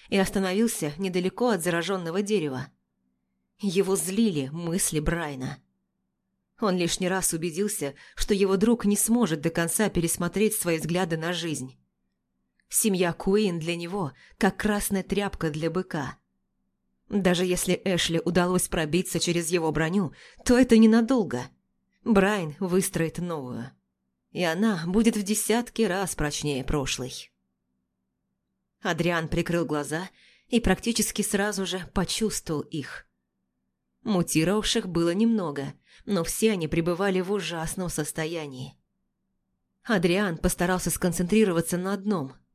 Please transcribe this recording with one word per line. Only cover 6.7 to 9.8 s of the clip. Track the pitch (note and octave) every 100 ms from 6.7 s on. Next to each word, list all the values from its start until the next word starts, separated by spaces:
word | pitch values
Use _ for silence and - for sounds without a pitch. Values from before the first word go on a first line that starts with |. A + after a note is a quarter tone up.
| F3+
лишний | E3+ - F3+
раз | F#3+ F3
убедился, | E3 F3 D#3 G#3 - C#3 - -
что | - -
его | G3+ F#3+ F#3+
друг | A3 A#3
не | G3 G3+
сможет | - A#3+ G3+ D#3
до | D#3+
конца | E3 E3 -